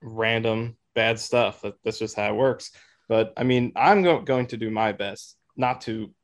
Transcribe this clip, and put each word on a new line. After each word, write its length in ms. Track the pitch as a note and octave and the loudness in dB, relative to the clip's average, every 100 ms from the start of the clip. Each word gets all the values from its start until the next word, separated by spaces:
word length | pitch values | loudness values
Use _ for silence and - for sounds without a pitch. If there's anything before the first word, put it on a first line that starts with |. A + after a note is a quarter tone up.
random 760 | A#2 A2 A2+ A2+ A2+ A2 A#2 A2+ _ | -12 -2 0 0 0 -2 -4 -10 _
bad 260 | A#2 A2+ A2+ | 0 0 0
stuff. 400 | - B2 G2+ - | 0 0 0 -2
That, 140 | G#2 - | -10 -8
that's 140 | A2+ A2 | -8 -6
just 180 | A2 - | -6 -4
how 140 | G#2 | -4
it 60 | G#2+ | 0
works. 360 | C3 B2 - - _ _ - | 0 0 -8 -20 _ _ 0
But, 240 | A2+ A2 - | 0 0 0
I 80 | |
mean, 280 | B2+ B2+ A#2+ - | 2 2 2 2
I'm 260 | D3 G3+ | 4 6
go-, 180 | F3+ D#3 | 4 2
going 260 | A#2 B2+ A#2+ | 2 0 -2
to 80 | A#2 | -6
do 140 | A2+ | -4
my 220 | A2 A2 | 0 0
best 440 | G2+ G2+ G#2 - _ _ - | 0 -6 -8 -18 _ _ -4
not 260 | B2+ B2 | -2 -2
to 300 | - A2 G2+ _ | -6 -8 -10 _